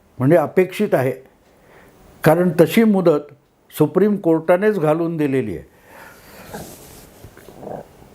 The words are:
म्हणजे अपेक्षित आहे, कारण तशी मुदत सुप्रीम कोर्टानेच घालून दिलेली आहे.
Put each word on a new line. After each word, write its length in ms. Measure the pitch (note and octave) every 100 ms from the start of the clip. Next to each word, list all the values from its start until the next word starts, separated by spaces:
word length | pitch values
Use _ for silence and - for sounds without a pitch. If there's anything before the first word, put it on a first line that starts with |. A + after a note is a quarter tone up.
| _ -
म्हणजे 180 | B2+ E3+
अपेक्षित 580 | C#3+ - F#3 - G#3
आहे, 180 | F3 C3 - - _ _ _ _ - _ _ - -
कारण 260 | D#3 E3 F3+ E3
तशी 240 | D#3+ -
मुदत 480 | A3+ F#3+ F3 D3 - - _ _ _ -
सुप्रीम 380 | D3+ F#3 G#3 G3+
कोर्टानेच 600 | E3 D#3+ D#3+ F3+ G#3+ G3+
घालून 380 | D3+ D#3+ E3+ E3+
दिलेली 400 | D3 C3 A2 D#2
आहे. 80 | - _ _ - - - - - - - - - - - - - - - - - - - - - -